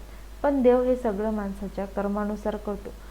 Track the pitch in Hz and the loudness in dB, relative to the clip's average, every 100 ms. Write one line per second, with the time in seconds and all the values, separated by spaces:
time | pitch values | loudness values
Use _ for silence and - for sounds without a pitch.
0 | - - - - 294 277 247 247 254 254 | -14 -16 -16 -2 2 6 8 6 6 2
1 | 240 196 214 214 196 196 196 - 196 - | 0 0 -2 -2 -4 -6 -6 -6 -4 -2
2 | 202 208 208 208 214 208 - 196 - - | 0 0 -2 -2 -4 -4 -4 -6 -8 -12
3 | - | -14